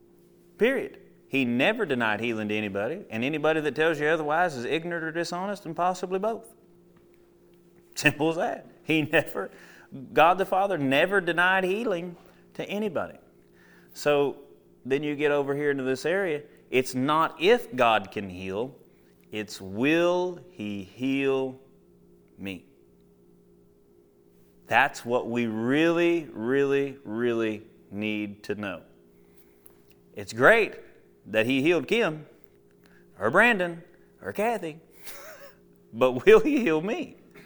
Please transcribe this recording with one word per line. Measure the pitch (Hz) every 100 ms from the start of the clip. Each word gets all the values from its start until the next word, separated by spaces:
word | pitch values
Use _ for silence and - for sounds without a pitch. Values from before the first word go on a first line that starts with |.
| _ _ - _ _ -
Period. | 226 262 - - - - -
He | 135 123
never | 120 160 233
denied | 185 127 113 104
healing | 120 110 104
to | 107
anybody, | 104 98 110 180 -
and | 110
anybody | 127 156 151 160
that | 151
tells | 131 160 151
you | 147
otherwise | 165 151 156 180 135
is | 117
ignorant | 156 170 170
or | 156
dishonest | 165 165 175 196 196 160
and | 160
possibly | 175 185 180 190
both. | 214 220 - - _ - _ _ _ _ _ _ _ _ _ _ _ -
Simple | 151 143 156
as | 165
that. | - - - -
He | - 156
never, | 147 165 - - 190 - - - - 139 127
God | 131 160 190
the | 185
Father | 190 202 175
never | 139 135 185 202
denied | 175 165 180 190
healing | 185 202 240 175 180 170 - - _
to | - -
anybody. | 202 214 135 87 - - _ _ _ - - -
So | - 147 143 143 - - - _ _ 127
then | 139
you | 151 143
get | 147
over | 147 139 143
here | 147
into | 139
this | 131 131 151
area. | 185 190 147 - - -
It's | 127 131
not | 127 135 156 160 -
if | 170 240 - 127
God | 117 110 95
can | 107 98
heal, | 90 92 95 131 - - _ _ _ -
it's | 107 101 -
will | 95 98 139 165 175 180 180 175 -
he | - 104 101
heal | 95 - 131 135 135 135 131 127 - _ _ _ _ - _ -
me? | 95 90 - _ _ _ _ _ _ _ _ _ _ _ _ _ _ _ _ _ - _ -
That's | 113 139 - 117
what | 120 104
we | 120 117
really, | 110 117 143 165 170 170 170 147
really, | - 113 139 139 139 139 131
really | - 110 120 113 113 104 - - -
need | 98 107 107 104 101
to | - 104
know. | 101 85 - - _ _ - _ _ _ - - _ - _
It's | - 104
great | 113 143 226 190 - - - _ _ -
that | 110 113
he | 135
healed | 147 170 131
Kim, | 220 196 156 147 - _ _ _ _ - - - -
or | 107
Brandon, | 170 233 208 180 170 - - - _
or | 190
Kathy, | 208 220 220 170 160 - - - - -
<laughs> | - - - _ - _
but | 113 127 123 -
will | 214
he | 254 285
heal | 170 156
me? | 185 330 262 - - -